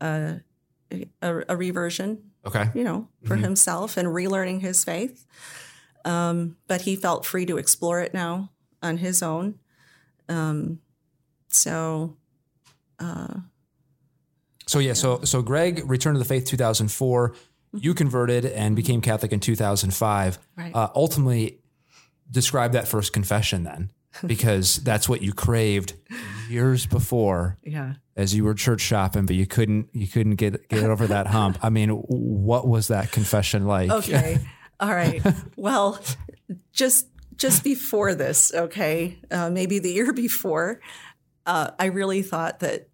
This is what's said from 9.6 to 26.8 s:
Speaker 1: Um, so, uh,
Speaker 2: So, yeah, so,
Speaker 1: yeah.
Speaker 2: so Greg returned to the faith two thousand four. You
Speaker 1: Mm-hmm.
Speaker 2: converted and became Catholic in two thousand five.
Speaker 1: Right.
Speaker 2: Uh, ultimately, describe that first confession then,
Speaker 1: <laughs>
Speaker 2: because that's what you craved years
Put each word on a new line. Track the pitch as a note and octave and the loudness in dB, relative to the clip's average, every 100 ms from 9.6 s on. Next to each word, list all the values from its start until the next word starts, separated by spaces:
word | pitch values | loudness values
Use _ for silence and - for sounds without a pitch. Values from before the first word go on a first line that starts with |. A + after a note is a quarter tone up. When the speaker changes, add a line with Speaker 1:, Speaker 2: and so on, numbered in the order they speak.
| _ _ _ _ _ _ - | _ _ _ _ _ _ -8
Speaker 1:
Um, | E3+ D#3 D3+ D#3 E3 _ _ _ _ _ _ - | -4 -2 -2 -4 -8 _ _ _ _ _ _ 0
so, | - - D#3+ D#3+ D#3 D#3+ - _ _ _ _ _ _ _ - | 2 2 0 -2 -2 -4 -10 _ _ _ _ _ _ _ -12
uh, | F3 E3+ - - F3+ _ _ _ _ _ _ _ _ _ _ _ - | -10 -8 -10 -10 -12 _ _ _ _ _ _ _ _ _ _ _ -2
Speaker 2:
So, | D3 | 0
yeah, | C3+ | 2
so, | A#2 C3 B2 | 2 0 0
Speaker 1:
yeah. | C#3 | 0
Speaker 2:
so | C3 | 0
Greg | A#2 C#3+ F3 E3 C3 | 0 2 2 0 0
returned | B2+ D#3 C#3+ | 0 2 2
to | |
the | A#2+ | 2
faith | C3 B2+ | 0 0
two | B2+ | 0
thousand | A#2 A2 G#2+ | 2 2 0
four. | - C3 B2 A#2+ - - _ _ | 0 2 4 2 -2 -18 _ _
You | G#2 C#3+ | -4 0
Speaker 1:
Mm-hmm. | F3 | 2
Speaker 2:
converted | C#3+ B2 A#2+ B2 B2 | 2 2 2 2 0
and | G#2+ G#2+ G#2+ | 0 0 2
became | A2+ A#2+ | 2 2
Catholic | A2 G#2+ G#2+ | 2 0 0
in | G#2 | -2
two | - A2 | 0 0
thousand | G#2 G2+ F#2+ | 2 2 0
five. | F#2+ A2 G#2 F#2 F2+ _ - | 0 2 2 0 -2 _ -14
Speaker 1:
Right. | E3+ A#2 | -6 -2
Speaker 2:
Uh, | A2 C3+ | 0 2
ultimately, | D#3+ D3 C3 A#2+ A2 - _ _ _ _ _ _ - | 2 2 2 2 0 -4 _ _ _ _ _ _ -6
describe | A#2+ - C#3 A#2+ | 0 0 2 2
that | B2 - | 2 0
first | A2 G2 | -2 0
confession | - G2+ G#2 G#2 G2 | 0 0 2 2 0
then, | E2 D2+ F#2+ _ _ | -4 -6 -10 _ _
Speaker 1:
<laughs> | - F3 | -8 -4
Speaker 2:
because | A2+ A#2 G2 F#2 - | 2 2 4 2 0
that's | B2+ G#2+ - | 0 0 2
what | A#2+ | 0
you | F#2+ | -2
craved | E2+ - A#2 A2 G2+ F#2 - - A#3+ G#2+ G2+ A2+ | -2 0 2 2 0 -2 -10 -14 -14 -12 -12 -6
years | A#2 B2+ B2+ | 0 2 2